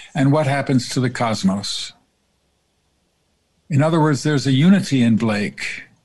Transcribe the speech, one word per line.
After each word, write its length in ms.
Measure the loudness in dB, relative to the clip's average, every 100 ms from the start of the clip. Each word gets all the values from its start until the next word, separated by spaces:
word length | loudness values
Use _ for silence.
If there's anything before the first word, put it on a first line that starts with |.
| -12
and 180 | -2 0
what 140 | 2 0
happens 420 | -2 0 -2 0
to 120 | -4
the 100 | -4
cosmos. 800 | -2 -4 -2 -2 -2 -6 -10 -12 -16 _ _ _ _ _ _ _ _ _ _ _ _ _ _ _ _ -4
In 140 | 0
other 180 | 2 2
words, 220 | 2 0
there's 240 | 0 0 0
a 60 |
unity 500 | 2 4 4 2 2
in 140 | 2 2
Blake. 680 | 0 -2 -4 -8 -10 -10 -16 _